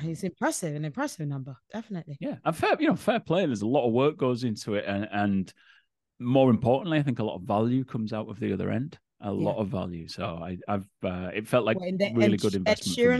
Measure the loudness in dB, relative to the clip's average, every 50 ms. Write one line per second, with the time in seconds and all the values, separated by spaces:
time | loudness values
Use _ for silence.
0 | -4 -6 -6 -6 -6 -8 -6 -2 -2 -2 -2 -2 -4 -4 -4 -4 -6 -6 -4 -4
1 | -6 -6 -6 -6 -6 -6 -6 -6 -8 -10 -14 -18 _ _ -12 -12 -10 -8 -10 -10
2 | -10 -10 -12 -8 -8 -8 -8 -2 -2 -2 0 0 2 2 2 4 4 2 2 2
3 | 2 0 0 0 0 2 2 2 2 2 0 0 0 2 2 2 2 4 4 4
4 | 4 4 2 2 0 0 0 0 -2 -4 -4 -4 -4 -2 -2 -2 -2 -2 -2 -2
5 | -2 -2 0 0 2 2 2 2 0 -2 -8 _ _ _ -20 _ _ _ _ _
6 | _ _ _ _ -2 2 6 6 8 8 6 6 4 4 2 2 2 0 0 2
7 | 2 0 0 -2 -2 -4 -4 -6 -4 0 2 2 2 2 2 0 -2 -2 -4 -4
8 | -4 -4 -4 -6 -6 -8 -8 -4 -2 -2 -2 0 0 -2 -2 -2 -2 -4 -10 -16
9 | _ _ _ _ -8 -6 -2 0 0 0 0 0 -2 -2 -2 -4 -4 -6 -8 -10
10 | -10 -12 -8 -6 -6 -6 -6 -6 -8 -8 -10 -10 -4 -4 -4 -4 -4 -8 _ _
11 | -6 -4 -4 -4 -6 -4 -6 -6 -4 2 2 2 4 2 0 0 -2 -4 -2 -2
12 | -2 0 2 4 4 4 4 4 2 0 0 2 2 2 0 0 0 -4 0 4
13 | 4 4 4 4